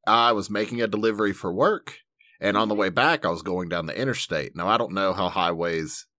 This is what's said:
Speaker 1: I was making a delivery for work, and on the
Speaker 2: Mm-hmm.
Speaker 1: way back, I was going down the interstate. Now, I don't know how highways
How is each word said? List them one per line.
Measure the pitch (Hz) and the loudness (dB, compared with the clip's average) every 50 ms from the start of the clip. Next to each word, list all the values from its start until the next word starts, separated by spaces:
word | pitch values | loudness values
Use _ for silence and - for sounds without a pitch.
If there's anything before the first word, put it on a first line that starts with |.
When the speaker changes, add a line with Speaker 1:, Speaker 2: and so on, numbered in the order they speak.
| _ | _
Speaker 1:
I | 104 110 117 120 120 | 4 4 6 6 6
was | 113 101 92 104 | 4 2 0 -2
making | 104 101 110 110 120 120 | -2 -2 -2 -2 -2 -2
a | 117 | -2
delivery | 107 107 107 110 113 107 104 104 101 92 | 0 0 0 2 0 2 2 0 0 0
for | - - 90 90 | -2 -4 -4 0
work, | 104 151 202 214 - - - - - _ _ _ _ _ _ _ _ | 2 2 2 2 0 -6 -12 -18 -18 _ _ _ _ _ _ _ _
and | - 104 101 | -2 0 2
on | 104 113 | 2 2
the | 107 107 | 2 2
Speaker 2:
Mm-hmm. | 104 | 0
Speaker 1:
way | 98 95 | 0 0
back, | 85 120 135 160 165 - - | 2 2 2 2 2 2 0
I | 87 | -2
was | 85 82 80 | -4 -4 -4
going | 92 90 90 90 82 | -4 -4 -4 -2 -2
down | 87 85 80 | -4 -4 -4
the | 78 - 101 | -4 -6 -4
interstate. | 131 135 113 - - - 85 76 65 - - | -4 -4 -4 -4 -4 -4 -4 -4 -4 -6 -6
Now, | 80 87 | -4 0
I | 98 110 | 0 2
don't | 117 113 - 92 | 2 0 -2 -2
know | 98 95 95 90 | 0 0 0 0
how | 98 92 87 | 0 -2 -2
highways | - 95 85 87 85 82 85 85 82 80 78 - - - - _ _ | 0 0 0 0 0 0 -2 -2 -2 -2 -4 -6 -8 -12 -14 _ _